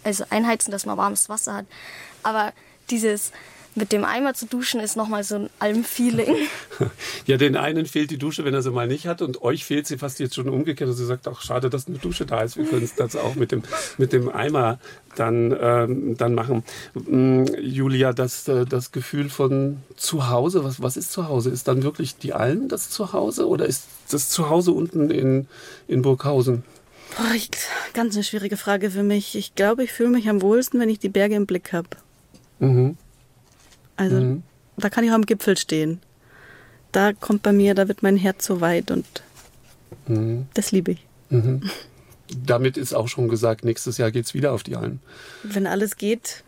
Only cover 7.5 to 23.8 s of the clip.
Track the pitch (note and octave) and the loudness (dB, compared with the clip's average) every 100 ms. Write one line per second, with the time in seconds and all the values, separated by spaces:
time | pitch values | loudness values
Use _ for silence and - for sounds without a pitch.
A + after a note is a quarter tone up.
7.5 | D3 C#3+ D#3+ D#3+ D3+ D3+ C#3+ D3 D#3+ D3 | 4 0 -2 -2 -2 -2 -2 -4 -2 -2
8.5 | C3+ B2+ B2 A#2+ D3 F3 E3+ E3+ B2+ A#2+ | 0 0 -2 -2 -2 -4 -4 -4 -2 -2
9.5 | D3 - D3 D3 C#3 C#3+ C3+ B2+ - C3 | -2 0 -2 -2 -6 -8 -6 -6 -4 -2
10.5 | B2+ D#3 D3 C3 A#2+ B2 B2+ A#2+ A#2 - | -2 -2 -2 -4 -2 -4 -4 -6 -10 -4
11.5 | B2 B2+ C#3 - D3+ F3 F3 C#3 A2+ A2+ | -2 -2 -2 -6 -6 -6 -6 -4 -2 -2
12.5 | - D#4 B2+ A#2 - A#2+ A2+ A2+ C3+ A#2 | -4 0 0 -2 -2 -2 -2 -4 -2 0
13.5 | - - D#5+ - - C3 C3 A#2+ - C3 | -2 -4 -8 -8 0 2 2 2 -2 0
14.5 | D3+ A#2 A#2 - - _ - A2+ A#2 A#2 | 2 2 0 -10 -20 _ -2 0 2 2
15.5 | - A#2+ A#2+ A#2 B2+ - A2+ A#2+ A#2 A#2 | 2 4 4 2 0 -2 0 2 2 2
16.5 | A#2 - - - - - B2+ C3 B2+ C3 | -2 -2 -16 -12 -12 0 4 6 6 4
17.5 | - B2+ C3+ C3+ C3 C3 B2 B2+ - - | 0 -4 -2 0 4 2 2 -2 -2 0
18.5 | C3 B2 C3 B2 C3+ B2 D3 C#3+ - C3+ | 0 2 -2 -4 -10 -6 -4 -4 0 2
19.5 | C3+ C#3 C#3+ - - - D#3+ B2+ A#2+ D3+ | 2 0 -4 -14 -8 -4 0 2 2 2
20.5 | F#3 C#3 B2+ B2 - - - E3 C3 B2 | 2 -2 -4 -4 -4 -6 -6 -2 0 0
21.5 | A#2+ - C3 C3+ - C3+ - - - A#2 | -2 0 0 0 -2 -8 -6 -6 -2 0
22.5 | G#3+ C4+ A3 - - F#3+ - - - - | 0 -2 -6 -6 -6 -4 -2 -2 -2 0
23.5 | D3 - C3 | 0 0 -2